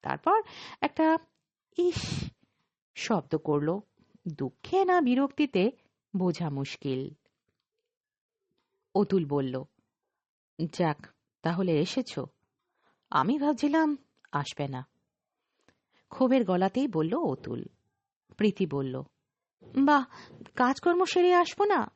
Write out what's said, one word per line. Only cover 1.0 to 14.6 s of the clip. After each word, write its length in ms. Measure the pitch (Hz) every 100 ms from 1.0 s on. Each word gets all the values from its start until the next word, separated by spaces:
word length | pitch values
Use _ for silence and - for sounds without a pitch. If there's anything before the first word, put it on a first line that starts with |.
| 320 330 _ _ _ _ _ -
ইস 520 | 349 - - - - _ _ _ _ _ _
শব্দ 420 | - - 175 - 156
করল। 440 | - 147 147 190 - _ _ _ -
দুঃখে 560 | 147 135 _ - 370
না 160 | 370 359
বিরক্তিতে 720 | 262 247 277 - 294 196 202 - _ _ _ 190
বোঝা 340 | 185 165 165
মুশকিল। 600 | 139 139 - 143 131 139 151 _ _ _ _ _ _ _ _ _ _ _ _ _ _ _ _ _
অতুল 320 | 196 202 196 151
বলল, 380 | 143 135 131 131 _ _ _ _ _ _ _ _ -
"যাক, 420 | 156 - 170 147 - _ _ _
তাহলে 300 | 160 170 185
এসেছ। 460 | 156 180 - 254 - 135 _ _ _ _ _ _ _ _
আমি 280 | - 151 294
ভাবছিলাম 600 | 285 269 294 311 311 285 _ _ _
আসবে 360 | 147 139 -